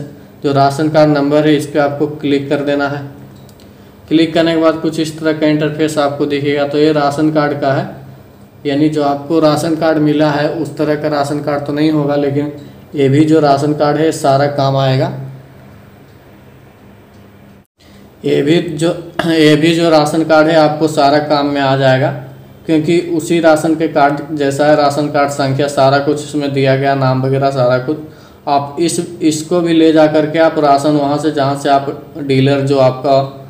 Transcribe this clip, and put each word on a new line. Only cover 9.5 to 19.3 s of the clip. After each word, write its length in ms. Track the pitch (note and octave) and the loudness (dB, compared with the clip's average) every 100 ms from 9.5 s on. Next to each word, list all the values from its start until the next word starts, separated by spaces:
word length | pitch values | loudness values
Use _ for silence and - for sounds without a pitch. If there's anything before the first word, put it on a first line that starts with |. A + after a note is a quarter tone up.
| D3 E3+ D#3 | 2 -2 -2
कार्ड 220 | E3 D3+ | 0 2
मिला 300 | D3+ D3 D3+ | 2 2 2
है 180 | C#3+ D3+ | 2 -2
उस 240 | E3 C#3 - | -4 -8 -4
तरह 180 | D3+ | -2
का 140 | D3+ D3+ | -2 -2
राशन 320 | D3 C#3 D3 | -2 -2 -4
कार्ड 260 | C#3+ C#3+ C#3+ | -4 -4 -4
तो 60 | |
नहीं 180 | D3 D#3 | -2 0
होगा, 260 | D#3 C#3+ C#3+ | 0 0 0
लेकिन 360 | C#3+ C3+ D3 - - - - | -2 -2 -4 -8 -18 -20 -14
ये 140 | D#3 C3+ | -2 2
भी 160 | C#3 | 2
जो 160 | D#3 D#3 | 4 4
राशन 340 | D3+ C#3 D3+ | 4 2 0
कार्ड 220 | D3 D3 D3 | 0 0 2
है 140 | D#3+ | 0
सारा 340 | - C#3+ C3+ C#3+ | 0 0 2 0
काम 280 | C#3+ C#3 C3+ | 0 -2 0
आएगा। 360 | C3+ C3 D#3 - - - - - - - - - - - - - - - - - - - - - - - - - _ _ - - - - | 0 0 -2 -6 -12 -16 -20 -20 -20 -20 -20 -20 -20 -20 -20 -20 -20 -20 -20 -20 -20 -20 -20 -20 -20 -20 -20 -20 _ _ -20 -20 -20 -10
ये 200 | C#3+ C#3+ | -2 0
भी 160 | C#3+ E3+ | 0 0
जो, 320 | E3 D3+ E3 E3+ - - | -2 -4 -4 -4 -8 -4
ये 320 | E3 | -2